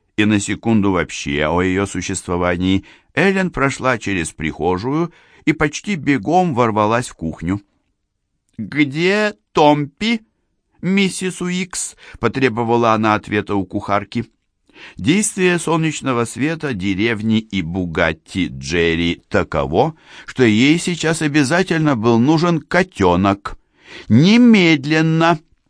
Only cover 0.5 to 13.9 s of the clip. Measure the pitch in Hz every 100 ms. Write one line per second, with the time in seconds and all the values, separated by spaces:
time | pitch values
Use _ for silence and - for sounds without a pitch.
0.5 | 90 113 113 98 92 76 - 71 71 76
1.5 | 85 92 92 98 92 87 92 - 87 90
2.5 | 90 92 95 - - _ - 190 196 185
3.5 | 135 139 131 131 120 - 95 78 - 76
4.5 | - 80 90 117 151 170 - _ _ -
5.5 | 151 151 - - 190 131 139 - 175 180
6.5 | 120 120 107 107 117 127 - 80 76 82
7.5 | 101 - _ _ _ _ _ _ _ _
8.5 | - 107 143 143 147 175 208 214 - _
9.5 | - 151 147 143 - 214 233 - _ _
10.5 | _ _ _ 170 196 190 - 185 175 180
11.5 | 180 185 - - - - - 117 131 131
12.5 | 110 117 117 117 110 110 107 - 104 101
13.5 | 101 92 104 -